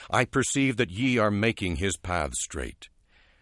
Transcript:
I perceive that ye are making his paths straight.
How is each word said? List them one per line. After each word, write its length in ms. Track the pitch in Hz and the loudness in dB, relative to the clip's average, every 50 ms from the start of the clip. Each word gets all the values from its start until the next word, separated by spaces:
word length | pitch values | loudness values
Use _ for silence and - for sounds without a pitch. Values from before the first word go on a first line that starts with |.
| - - | -8 -2
I 140 | - 120 127 | 0 0 0
perceive 540 | - - 135 120 - - 139 135 131 120 110 | 2 2 0 0 2 2 2 2 2 2 0
that 120 | 120 82 | -2 -2
ye 280 | 90 104 131 131 123 117 | 0 -2 0 2 2 4
are 120 | 107 104 | 4 2
making 460 | 104 101 107 117 107 - 101 90 82 | 2 2 2 0 0 0 -2 -2 -2
his 220 | 73 98 98 - - | 0 0 -2 -2 -4
paths 440 | - 92 90 85 76 71 67 - | -4 -4 -2 -2 -2 -2 -4 -6
straight. 460 | - - - 71 64 - - - - - _ _ _ _ _ _ _ _ _ _ | -8 -6 -6 -6 -6 -8 -10 -14 -20 -20 _ _ _ _ _ _ _ _ _ _